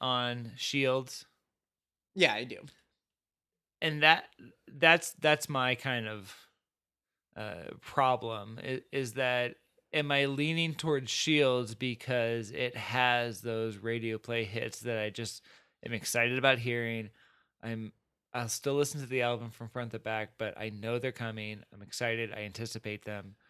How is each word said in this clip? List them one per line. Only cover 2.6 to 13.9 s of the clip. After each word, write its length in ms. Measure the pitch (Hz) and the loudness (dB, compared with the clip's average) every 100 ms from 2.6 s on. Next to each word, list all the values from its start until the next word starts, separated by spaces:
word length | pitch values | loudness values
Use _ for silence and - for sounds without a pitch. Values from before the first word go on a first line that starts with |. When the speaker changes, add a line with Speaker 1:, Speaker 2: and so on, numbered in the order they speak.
| 147 - _ _ _ _ _ _ _ _ _ _ | -14 -20 _ _ _ _ _ _ _ _ _ _
Speaker 1:
And 220 | 160 151 | -2 6
that, 220 | 151 175 - - - _ - | 6 6 2 -18 -20 _ -20
that's, 440 | 139 160 170 - | 4 6 6 4
that's 360 | - 151 151 - | 0 4 4 2
my 280 | 139 127 123 | 0 0 0
kind 320 | 135 120 110 | -2 -4 -4
of, 260 | 107 92 - - _ _ _ _ _ _ _ _ - | -8 -12 -18 -20 _ _ _ _ _ _ _ _ -12
uh, 340 | 107 85 78 - | -10 -10 -12 -14
problem 800 | - - 131 123 120 110 104 113 | -2 4 4 4 0 -6 -8 -10
i-, 200 | 131 131 - | -6 -6 -4
is 220 | 139 127 | -4 -2
that 400 | 131 127 123 123 - _ _ _ | 0 2 2 0 -6 _ _ _
am 180 | 151 147 | 0 4
I 160 | 139 139 | 4 4
leaning 480 | 139 151 165 165 | 2 2 2 0
towards 360 | 151 160 139 120 | 0 0 0 0
Shields 640 | - 160 147 135 123 113 110 | 0 4 6 6 4 0 -4
because 760 | 127 117 - 123 117 117 107 | -4 -4 0 0 2 0 -4
it 260 | - 123 123 | -2 -2 -4
has 640 | - 127 127 120 120 95 | -2 4 6 4 2 -4
those 360 | 117 113 113 101 | -4 -2 -2 -4
radio 400 | 110 | -4